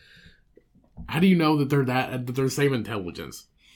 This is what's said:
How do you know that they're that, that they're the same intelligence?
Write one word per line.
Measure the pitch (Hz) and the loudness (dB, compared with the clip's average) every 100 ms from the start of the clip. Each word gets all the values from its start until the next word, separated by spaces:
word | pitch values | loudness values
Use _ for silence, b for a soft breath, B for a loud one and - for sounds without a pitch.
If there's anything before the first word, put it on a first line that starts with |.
| b b b b b _ _ _ _ - - | b b b b b _ _ _ _ -18 -6
How | 147 | 2
do | 196 | 4
you | 180 | 6
know | 156 151 | 4 2
that | 135 | 2
they're | 143 127 | 0 0
that, | 127 131 131 123 | 0 -2 -4 -6
that | 127 | -2
they're | 135 | -2
the | |
same | 131 143 | 2 0
intelligence? | 131 104 113 90 85 - - - _ b | 0 -4 -6 -8 -10 -12 -14 -20 _ b